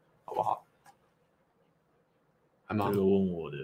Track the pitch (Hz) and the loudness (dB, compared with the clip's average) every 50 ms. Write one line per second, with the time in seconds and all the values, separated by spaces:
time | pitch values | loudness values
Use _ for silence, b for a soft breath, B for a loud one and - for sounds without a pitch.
0 | _ _ _ _ _ - - - - 104 - - - _ _ _ _ - - _ | _ _ _ _ _ -8 -4 -4 -2 -2 -2 -4 -6 _ _ _ _ -20 -20 _
1 | _ _ _ _ _ _ _ _ _ _ _ _ _ _ _ _ _ _ _ _ | _ _ _ _ _ _ _ _ _ _ _ _ _ _ _ _ _ _ _ _
2 | _ _ _ _ _ _ _ _ _ _ _ _ _ - - 104 101 101 101 101 | _ _ _ _ _ _ _ _ _ _ _ _ _ -6 -2 -2 0 0 2 2
3 | 95 95 98 98 95 92 87 82 80 73 73 71 | 4 4 4 4 2 2 -2 -4 -8 -8 -8 -10